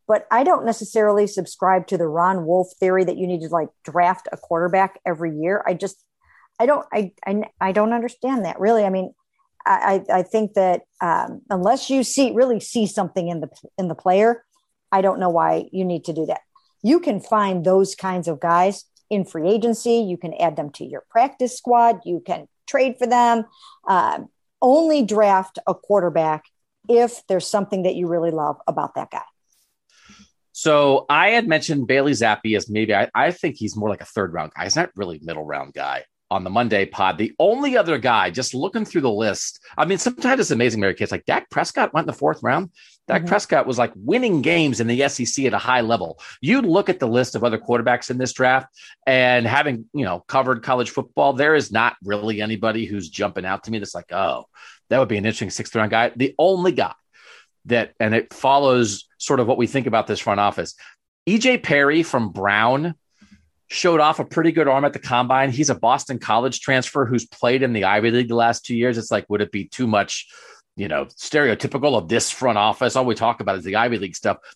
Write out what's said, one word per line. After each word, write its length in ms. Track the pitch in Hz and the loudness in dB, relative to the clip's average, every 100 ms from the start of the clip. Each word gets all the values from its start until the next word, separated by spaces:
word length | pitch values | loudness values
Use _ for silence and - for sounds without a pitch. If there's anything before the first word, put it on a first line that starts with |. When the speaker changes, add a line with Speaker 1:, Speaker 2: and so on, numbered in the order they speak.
| - | 0
Speaker 1:
But 200 | 208 - | 0 2
I 120 | 226 | 2
don't 220 | 285 262 233 | 4 2 0
necessarily 640 | 220 220 220 208 208 202 | -4 -2 2 4 4 2
subscribe 600 | 196 165 - 190 185 180 | -2 -8 -2 2 2 0
to 100 | 180 | -2
the 100 | 165 | -2
Ron 380 | 160 180 190 160 | 0 0 0 0
Wolf 280 | 185 180 - | 0 0 -2
theory 260 | 185 190 180 | 0 2 0
that 120 | 175 | -2
you 80 | 180 | -4
need 160 | 175 | -6
to, 60 | 160 | -4
like, 220 | 170 151 _ - | -4 -4 _ -6
draft 420 | 160 175 185 - | 0 0 0 -8
a 60 | 170 | -16
quarterback 640 | - 165 175 190 190 - 185 | -6 -2 0 0 0 -2 -6
every 340 | 160 165 151 | -4 -6 -4
year. 240 | 170 202 - | -2 -2 -2
I 100 | 175 | -4
just, 280 | 196 - _ _ _ _ _ - | -6 -10 _ _ _ _ _ -2
I 40 | 247 | 2
don't, 200 | 285 - | 2 -2
I, 220 | 214 190 - 196 | -4 -4 -8 -6
I, 180 | 208 - _ | -4 -6 _
I 100 | 190 | -2
don't 220 | 202 220 | 0 0
understand 500 | 240 240 - 254 262 | 0 -4 -6 -4 -4
that, 160 | 170 - | -4 -2
really. 240 | 202 226 | 2 2
I 60 | 196 | 2
mean, 240 | 190 185 - _ _ _ _ 202 | -2 -4 -12 _ _ _ _ 0
I, 380 | 190 202 196 - | 2 2 0 0
I, 100 | 185 | -2
I 40 | |
think 320 | 180 220 208 202 | 0 -2 0 2
that, 260 | 185 175 - _ | 2 0 -4 _
um, 420 | 175 160 120 - - | -2 0 -2 -10 -6
unless 400 | 190 190 254 - | -2 2 0 0
you 140 | 269 | -2
see, 280 | 233 - 254 | 0 0 2
really 280 | 214 254 220 | 2 2 0
see 260 | - 240 208 | -2 -2 -2
something 440 | - 180 190 170 | -2 -4 -4 -4
in 100 | 165 | -6
the, 100 | 156 - - - | -10 -16 -16 -8
in 100 | 180 | -6
the 80 | 160 | -2
player, 480 | 185 190 226 233 - _ _ _ _ | 2 4 4 2 -8 _ _ _ _
I 100 | 196 | 2
don't 180 | 190 185 | 2 0
know 100 | 185 | 0
why 400 | 165 160 160 - | 2 2 0 -4
you 140 | 190 185 | -6 -4
need 200 | 170 - | -4 -6
to 80 | |
do 120 | 156 156 | -6 -4
that. 160 | - - _ _ _ | -6 -10 _ _ _
You 160 | 214 339 | 0 2
can 220 | 339 196 | 0 -4
find 420 | - 214 196 180 | 0 0 2 0
those 320 | 170 190 190 - | 2 4 2 -2
kinds 320 | 190 180 170 | -6 -4 -4
of 120 | 147 | -4
guys 440 | 170 175 190 196 - _ _ | 0 2 2 -2 -12 _ _
in 140 | 208 185 | -4 -4
free 220 | 160 170 | -2 0
agency. 520 | 226 233 220 240 233 | 2 0 -2 0 0
You 180 | 202 175 | 0 -6
can 160 | 165 | -8
add 220 | - 170 156 | -2 -2 -2
them 140 | 147 | -8
to 140 | - - | -12 -12
your 200 | 143 - | -14 -4
practice 480 | 226 269 - 247 - | 0 0 0 -4 -4
squad. 420 | 247 240 233 - | 2 4 4 2
You 180 | 170 170 - | -4 -8 -6
can 220 | 160 147 _ - | -8 -10 _ -4
trade 280 | 269 262 254 | 0 0 0
for 100 | 240 | 0
them. 380 | 240 240 233 220 _ - - - | 4 4 2 -2 _ -20 -10 0
Um, 400 | 185 - 76 - _ _ _ | 2 2 -2 -8 _ _ _
only 420 | 254 302 320 302 | 4 4 4 2
draft 560 | 208 214 208 190 185 - - | 2 2 4 4 0 -6 -6
a 80 | |
quarterback 720 | 175 - 202 175 160 156 156 - _ _ _ - | -6 0 2 2 0 0 -2 -8 _ _ _ 0
if 320 | 233 240 - - | 2 2 -2 -4
there's 200 | 185 - | -2 0
something 360 | 208 196 190 | -2 -2 -2
that 120 | 180 180 | -2 -2
you 120 | 170 | -2
really 240 | 170 170 | -2 -2
love 260 | 160 147 147 - | -2 -4 -4 -4
about 280 | 151 - - | -4 -6 -8
that 160 | - | -10
guy. 100 | - - _ _ _ _ _ _ _ - - - _ _ | -12 -14 _ _ _ _ _ _ _ -20 -20 -20 _ _
Speaker 2:
So 540 | - 156 147 143 135 - | -4 2 4 4 4 2
I 200 | 147 196 | 4 4
had 180 | 226 - | 2 2
mentioned 400 | 156 - 143 120 | -2 0 -4 0
Bailey 260 | 135 143 | 2 2
Zappi 420 | 117 113 104 110 104 | 2 0 0 0 -2
as 140 | 98 | 0
maybe, 240 | 107 110 | -2 0
I, 160 | 101 120 120 | 0 0 0
I 160 | 151 | 0
think 240 | 175 170 113 | 0 -6 -4
he's 220 | 104 107 | -8 -4
more 100 | 104 | -4
like 140 | 95 | -6
a 40 | - | -6
third 280 | 110 92 | -6 -4
round 180 | 82 78 - | -6 -10 -8
guy. 80 | |
He's 120 | 92 156 | -4 -2
not 140 | 175 101 | -2 -6
really 240 | 92 78 | -10 -10
middle 220 | 80 78 76 | -10 -10 -8
round 280 | 71 69 | -10 -10
guy 300 | 71 69 65 - _ _ | -8 -8 -8 -10 _ _
on 120 | 95 | -6
the 60 | 92 | -2
Monday 360 | 107 117 104 95 | -2 2 0 0
pod. 320 | - 95 87 | 0 -2 0
The 160 | 110 - | -4 2
only 360 | 180 247 285 240 | 2 2 0 2
other 220 | 165 139 | 2 0
guy, 320 | 127 110 92 | 2 2 0
just 240 | 85 127 | -2 -6
looking 320 | 127 190 226 208 | -6 -6 -6 -4
through 160 | 170 | -2
the 100 | 131 | 0
list, 480 | 104 110 92 - - - - | 0 -2 -2 -8 -12 -10 -4
I 100 | 165 | -2
mean, 120 | 190 | 0
sometimes 420 | 247 247 247 269 | -2 -2 0 0
it's 120 | 170 | 0
amazing, 280 | 117 120 110 | 0 0 0
Mary 140 | 98 | -2
Kay. 100 | - | -2
It's 80 | 104 | -4
like 140 | 98 - | -4 -2
Dak 240 | - - | -2 -2
Prescott 420 | 151 175 - 214 | -4 -2 -2 0
went 120 | 156 | 0
in 40 | 156 | -4
the 100 | 117 | -2
fourth 260 | 151 156 | -2 -2
round. 260 | 117 147 190 - - _ - | -2 -2 -4 -14 -20 _ -4
Dak 140 | 147 | -4
Speaker 1:
Mm-hmm. 80 | 170 | 0
Speaker 2:
Prescott 360 | 202 - 151 120 | -2 2 0 0
was, 140 | 123 | 0
like, 120 | 117 92 | -2 -4
winning 480 | 117 240 240 160 | -2 0 2 0
games 360 | 135 170 151 113 | 2 2 2 0
in 60 | 117 | -2
the 160 | 120 | 0
S 180 | 143 - | 0 -2
E 60 | 117 | -4
C 220 | - 127 | -2 -2
at 80 | 101 | 0
a 20 | |
high 240 | 123 127 | 0 0
level. 380 | 113 113 85 - - - | 2 -2 -2 -12 -20 -6
You 220 | 139 269 | 0 0
look 260 | 214 185 196 | 2 2 0
at 120 | 180 | -2
the 80 | 120 | 0
list 260 | 120 123 | 0 0
of 100 | 107 | -2
other 140 | 117 110 | -2 -2
quarterbacks 540 | 120 120 120 120 - | 0 0 2 0 -2
in 80 | 123 | -6
this 140 | 127 | -6
draft, 340 | - 127 131 - _ - - - | 0 2 2 -2 _ -20 -6 0
and 400 | 131 123 123 117 | 4 4 4 4
having, 420 | 139 147 117 113 | 2 0 -4 -6
you 140 | 143 98 | -6 -4
know, 180 | 87 - | -4 -2
covered 340 | 135 127 120 | 0 0 -2
college 300 | 135 127 113 | -2 -2 -2
football, 420 | - - - 139 | -6 -6 0 0
there 220 | 127 151 151 | 2 2 2
is 160 | - | 2
not 240 | 110 120 - | 0 0 -2
really 400 | 95 104 107 107 | -6 -4 -2 -4
anybody 420 | 107 107 113 110 98 | -4 -2 -2 -2 -4
who's 240 | 101 82 | -8 -8
jumping 360 | 92 101 92 92 | -6 -4 -4 -6
out 180 | 98 | -6
to 80 | 110 | -6
me 80 | 110 | -8
that's 160 | 98 - | -8 -12
like, 160 | - | -8
"Oh, 320 | 90 87 60 - - - - _ | -4 -2 -4 -10 -20 -20 -20 _
that 80 | 127 | 0
would 100 | 113 | 2
be 80 | 104 | 0
an 80 | 107 | -2
interesting 240 | - 98 | -4 -6
sixth 260 | - 110 117 | -8 -4 -2
round 140 | 110 | 2
guy." 220 | 113 120 117 | 2 0 0
The 200 | 139 - | -4 2
only 360 | 175 185 180 | 2 2 0
guy 200 | 123 92 - _ _ - - _ _ - | 0 -4 -6 _ _ -20 -20 _ _ -2
that, 280 | 117 - - | -2 -2 -2
and 140 | 107 | 0
it 180 | 113 - | 0 -2
follows 760 | - 131 143 139 123 110 98 - _ | -2 2 4 4 4 2 -4 -14 _
sort 220 | - 135 | -2 0
of 80 | 117 | 2
what 100 | 123 | 0
we 80 | 117 | 0
think 220 | 135 120 | -2 0
about 180 | 110 104 | 0 0
this 140 | 101 | -4
front 200 | 113 101 | -2 0
office, 360 | 101 92 82 - - _ _ _ 170 | 0 -2 -8 -12 -20 _ _ _ -2
E 140 | 214 | 2
J 180 | 254 247 | 2 0
Perry 460 | - 143 143 160 | 2 2 4 2
from 260 | 160 131 104 | 0 -2 -2
Brown 640 | 95 101 104 117 139 170 - _ _ _ - _ _ _ | -2 0 2 2 2 -2 -6 _ _ _ -20 _ _ _
showed 280 | - 180 160 | -2 2 4
off 200 | 151 156 | 4 2
a 60 | 131 | -4
pretty 260 | 170 165 | 0 2
good 160 | 160 139 | 2 2
arm 160 | 135 | 2
at 100 | 143 | 0
the 60 | 131 | -2
combine. 520 | - 123 123 131 139 | -2 0 2 2 2
He's 180 | 123 143 | 0 0
a 60 | 123 | 0
Boston 420 | 113 135 - 123 | 2 0 -2 -10
College 420 | - 110 127 - | -2 0 0 -4
transfer 460 | - 131 - 147 120 | 0 0 0 -2 0
who's 220 | 120 117 | -2 -4
played 340 | - 123 131 | -2 0 2
in 100 | 131 | 0
the 120 | 110 | 0
Ivy 260 | 95 107 117 | 2 2 2
League 180 | 120 117 | 2 0
the 60 | 117 | 2
last 300 | 117 117 - | 2 0 -4
two 100 | 117 | -2
years. 220 | 127 113 | 0 -2
It's 140 | 107 | -2
like, 180 | 104 - | -4 -2
would 120 | 101 | -4
it 100 | 104 | -2
be 140 | 101 90 | -4 -10
too 200 | - 123 | -4 0
much 420 | 104 95 - - - - - _ - | 0 0 -6 -12 -20 -20 -20 _ -10
you 80 | 98 | -6
know, 180 | 73 - | -4 -6
stereotypical 920 | - - 147 135 104 131 139 143 113 | -12 -2 0 2 0 -4 -2 0 0
of 100 | 82 | 0
this 240 | 117 - | -2 -2
front 260 | - 127 107 | -2 0 4
office. 380 | 107 - 123 131 | 2 2 0 0
All 80 | |
we 100 | 127 | 0
talk 280 | 107 113 117 | 0 -2 0
about 160 | 101 95 | -4 -4
is 80 | 87 | -2
the 100 | 104 | 0
Ivy 220 | 120 110 | 0 -2
League 160 | 95 - | -6 -6
stuff. 220 | 104 92 - | -4 -4 -10